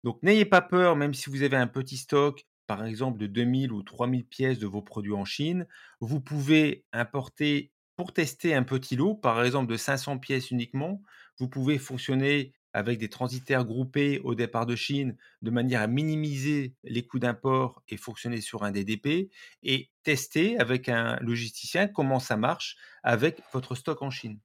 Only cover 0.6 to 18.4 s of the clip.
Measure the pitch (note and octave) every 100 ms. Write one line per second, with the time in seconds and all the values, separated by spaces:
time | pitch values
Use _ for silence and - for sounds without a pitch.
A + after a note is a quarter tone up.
0.6 | F3+ F3+ F3+ D3+ D3 C#3 - C3+ C#3 C3+
1.6 | A#2+ C3+ C3 C3 - C#3+ C#3+ C#3+ - _
2.6 | _ G2+ A2+ A2 C3 A2+ G#2 G2+ A#2+ C3
3.6 | C3+ G#2+ G2 - B2 B2+ A#2+ - C3+ B2
4.6 | G#2 G2+ G2+ A2 G2+ G2+ G2 - D3 F3+
5.6 | E3+ - - _ A#2 D3 C3 D3 C#3 D#3
6.6 | D3+ - _ A2+ A#2 C#3+ C3 - D3 C#3+
7.6 | C#3+ _ _ - F3+ - D3+ - E3+ D3
8.6 | B2 C3 C3 B2+ F3 G#3+ C3 A2+ B2 C3+
9.6 | B2 A2+ - C#3 C3 C3+ - C3+ B2+ B2
10.6 | A#2+ C3+ D#3 G3 - - - _ C3 C3+
11.6 | C3 D3 - B2+ - C3 C#3 C#3+ C3 _
12.6 | _ - G#2 A#2 G#2+ - B2+ B2+ - C3
13.6 | A#2+ A#2 C3 C#3+ C#3+ C#3 B2+ A2+ A2+ A#2
14.6 | A#2 A#2+ - C#3+ C3+ - - _ A2+ A#2+
15.6 | B2 B2 G#2+ B2+ D#3 D#3 D3+ C#3 C#3 D3
16.6 | C3 C3 - A#2 B2 C3 A#2+ A2+ C3+ C3
17.6 | B2+ - - G#2 - G#2+ A#2+ A#2